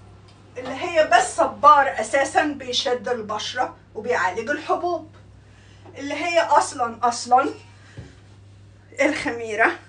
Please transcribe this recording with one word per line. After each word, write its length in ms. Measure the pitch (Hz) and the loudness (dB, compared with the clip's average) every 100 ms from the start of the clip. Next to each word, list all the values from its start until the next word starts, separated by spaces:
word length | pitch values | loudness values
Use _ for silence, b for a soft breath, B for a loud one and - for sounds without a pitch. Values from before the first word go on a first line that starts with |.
| - - - - - - | -20 -20 -20 -20 -20 -12
اللي 160 | 262 | -10
هي 360 | 277 349 339 302 | -8 -2 2 4
بس 240 | 359 381 - | 4 2 0
صبار 640 | - - 285 294 269 - | -2 4 8 8 6 0
اساسا 440 | 214 277 277 - | -2 0 0 0
بيشد 640 | 311 247 254 247 269 247 202 | 0 -2 -6 -4 -2 -2 -4
البشرة 680 | 240 202 214 - - - - - | -6 -6 -8 -6 -6 -6 -8 -18
وبيعالج 560 | - 214 240 - 220 233 | -10 -4 -2 -2 -4 -4
الحبوب، 680 | 302 - 359 349 339 311 - - - B B B B B - | -4 -2 -2 -2 -4 -8 -20 -20 -20 B B B B B -12
اللي 160 | 277 | -8
هي 260 | 285 339 339 | -6 -2 0
اصلًا، 680 | - 285 - 285 233 226 247 | 4 2 2 -2 -6 -2 -2
اصلًا 460 | 233 240 247 294 - - B B B B B B B - - - - - - | -2 2 2 2 -4 -16 B B B B B B B -20 -20 -20 -20 -10 0
الخميرة 760 | 277 294 285 233 226 208 226 - | 0 0 -6 -6 -4 0 0 0